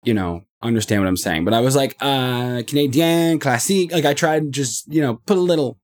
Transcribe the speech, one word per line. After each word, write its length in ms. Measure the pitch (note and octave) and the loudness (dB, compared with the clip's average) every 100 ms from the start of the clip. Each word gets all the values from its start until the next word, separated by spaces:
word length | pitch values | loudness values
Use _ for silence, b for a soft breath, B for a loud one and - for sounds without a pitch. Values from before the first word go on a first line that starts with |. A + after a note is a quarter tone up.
you 120 | - | 0
know, 280 | G#2+ F2+ E2+ - _ | 0 0 -6 -10 _
understand 400 | A#2 A#2 G#2 G#2 | -2 -2 0 0
what 60 | F#2+ | 2
I'm 100 | F#2 | 0
saying." 280 | - D#2+ | -2 -2
But 100 | F2 | 0
I 60 | A2 | 2
was 160 | B2+ C3+ | 2 2
like, 180 | C3+ - | 0 -2
"Uh, 640 | C#3 C3+ B2+ B2 B2 B2 A#2 | -2 0 0 -2 -4 -6 -4
Canadian 720 | C#3+ C#3+ B2+ E3 E3+ E3 D#3+ | 0 0 2 2 2 2 0
Classique." 540 | C#3 A#2+ - G3 F3 | 0 0 0 0 0
Like, 120 | F3 | 0
I 100 | D3 | 0
tried 260 | C#3+ E3 D#3 | 2 0 0
to 100 | D3+ | -2
just, 420 | C3+ C3 - - | -4 -4 -6 -2
you 80 | D#3 | 0
know, 200 | C#3+ A2+ - | 0 -2 0
put 100 | G3 | 0
a 20 | |
little 380 | F3+ E3 C3 A2+ | 2 2 0 -6